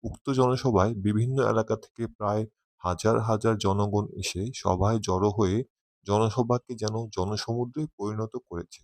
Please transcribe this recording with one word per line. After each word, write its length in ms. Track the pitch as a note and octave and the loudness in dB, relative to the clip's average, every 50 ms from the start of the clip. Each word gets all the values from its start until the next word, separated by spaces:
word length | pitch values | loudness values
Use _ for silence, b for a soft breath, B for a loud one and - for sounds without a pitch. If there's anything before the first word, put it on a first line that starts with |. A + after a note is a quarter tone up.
| - | -10
উক্ত 220 | A2+ - - _ - | -10 -12 -8 _ -4
জনসভায় 640 | C#3 B2+ B2+ B2+ B2+ B2+ - C3+ A2+ G2 F#2 G#2+ A#2 G#2 F#2+ | 2 2 4 2 2 2 0 2 4 4 4 4 2 0 -2
বিভিন্ন 320 | G#2 G#2 G#2+ A#2 B2 C3 C3+ B2+ A2 | 0 2 2 0 0 0 0 2 2
এলাকা 260 | A2 A2+ A2 - A2 | 2 0 0 0 -2
থেকে 280 | A2 - - _ - A#2 A2+ A2+ | -4 -4 -16 _ -8 -8 -8 -8
প্রায় 260 | _ G#2+ G2+ G#2 G#2+ G#2+ G#2+ _ _ _ _ _ _ - | _ -4 -2 -2 -2 -2 -4 _ _ _ _ _ _ -4
হাজার 340 | F2+ F2+ E2+ - G#2+ A2+ A#2 | -4 -2 0 2 2 2 2
হাজার 340 | A2 A2+ A2+ G#2+ - A2+ A2+ G#2 | 2 0 -2 0 2 0 0 2
জনগণ 460 | G2 G2 G2 G2+ G#2 G#2 G2+ G#2 G#2 A2 - - | 0 0 0 2 0 0 0 -2 -2 -2 -8 -8
এসে 240 | G2 - - F2 G2 A#2+ C3 | -8 -6 -4 -4 -6 -6 -6
সভায় 440 | - - F#2+ F#2 F2+ F#2+ G2+ A2+ A2+ | -4 0 0 2 2 2 2 2 0
জড়ো 320 | G2+ - F#2+ F#2 G2 G#2 | 0 0 0 2 2 2
হয়ে 280 | F#2+ F#2+ G#2+ F#2 F#2 A2+ C3 _ _ _ _ _ _ _ _ | 2 4 2 2 2 0 -2 _ _ _ _ _ _ _ _
জনসভাকে 680 | - G2+ G#2 A2+ A2 G#2+ B2+ B2 A#2 B2 B2 _ _ B2+ | 0 2 2 2 2 2 0 2 2 2 -2 _ _ -10
যেন 200 | A2 G#2+ G#2+ A2 A2 A#2 A2 - | -4 -4 -4 -4 -4 -6 -6 -4
জনসমুদ্রে 720 | - F#2 G2 G#2+ G#2 - - A#2 A#2 B2 B2 B2 D3+ D#3 D3+ _ | -4 -2 -2 -2 -6 -4 -4 -4 -4 -4 -4 -4 -6 -8 -8 _
পরিণত 380 | _ G2+ G#2 G#2+ G#2+ A2 A2 - B2 - | _ -6 -6 -4 -4 -6 -6 -8 -12 -12
করেছে। 340 | _ F2+ F2 F2 _ - - | _ -10 -10 -10 _ -16 -20